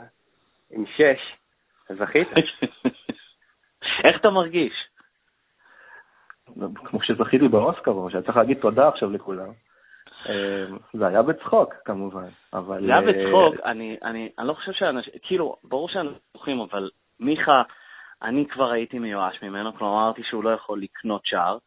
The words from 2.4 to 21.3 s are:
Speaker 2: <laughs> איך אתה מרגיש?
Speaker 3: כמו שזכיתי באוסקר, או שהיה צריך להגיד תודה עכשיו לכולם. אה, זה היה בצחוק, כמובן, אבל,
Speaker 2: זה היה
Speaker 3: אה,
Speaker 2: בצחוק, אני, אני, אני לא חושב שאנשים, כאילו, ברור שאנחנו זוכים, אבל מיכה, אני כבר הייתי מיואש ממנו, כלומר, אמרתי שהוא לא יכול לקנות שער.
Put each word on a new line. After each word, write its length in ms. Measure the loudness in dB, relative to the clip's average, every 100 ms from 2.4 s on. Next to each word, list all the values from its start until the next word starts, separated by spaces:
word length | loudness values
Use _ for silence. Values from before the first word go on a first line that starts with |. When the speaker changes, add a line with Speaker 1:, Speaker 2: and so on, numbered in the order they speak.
| 0 -2 -8 -4 -4 -4 -12 -16
Speaker 2:
<laughs> 880 | _ _ _ _ _ _ -6 2 4
איך 80 | 6
אתה 100 | 4
מרגיש? 420 | 4 0 0 -2 -4 -16 _ _ _ _ _ _ _ _ _ -20 -20 -20 _ -20 -20 _ -12 -10 -10
Speaker 3:
כמו 180 | -8 -4
שזכיתי 460 | -2 0 2 4 6
באוסקר, 420 | 4 2 0 -2
או 200 | -2 -2
שהיה 120 | -6
צריך 140 | 0 2
להגיד 220 | 2 2
תודה 280 | 2 4 4
עכשיו 220 | 4 -2
לכולם. 380 | -4 -8 -10 -10 -16 _ _ _ -20 -20 -16 -8
אה, 360 | -6 -4 -6 -8 -12 -10
זה 140 | 0 2
היה 160 | 4
בצחוק, 520 | 4 0 2 2 2 -2
כמובן, 440 | -8 -6 -6 -10 -14 -16 _
אבל, 340 | -10 -6 -4 4
Speaker 2:
זה 0 |
היה 100 | 4
Speaker 3:
אה, 160 | 4
Speaker 2:
בצחוק, 540 | 2 4 6 6 4 -4
אני, 300 | -6 -8 -10
אני, 240 | -8 -8 -10 -8
אני 100 | -6
לא 60 |
חושב 180 | -6 -8
שאנשים, 400 | -4 -2 -2 -8 -12
כאילו, 340 | -4 -2 -2 -8
ברור 240 | -6 -6 -4
שאנחנו 300 | -6 -6 -8 _
זוכים, 280 | -14 -6 -6
אבל 300 | -4 -6 -8 -10 _ -6
מיכה, 420 | -2 0 4 4 2 -6 -20 -20 -20 -12
אני 240 | -6 -4 -4
כבר 240 | -2 -2
הייתי 280 | -2 -4 -8
מיואש 440 | -8 -4 -6 -6
ממנו, 320 | -12 -8 -8
כלומר, 180 | -6 -2
אמרתי 300 | 0 0 -2
שהוא 220 | -8 -4
לא 60 | -2
יכול 300 | -2 -4 -10
לקנות 400 | -10 -10 -6 -6
שער. 340 | -4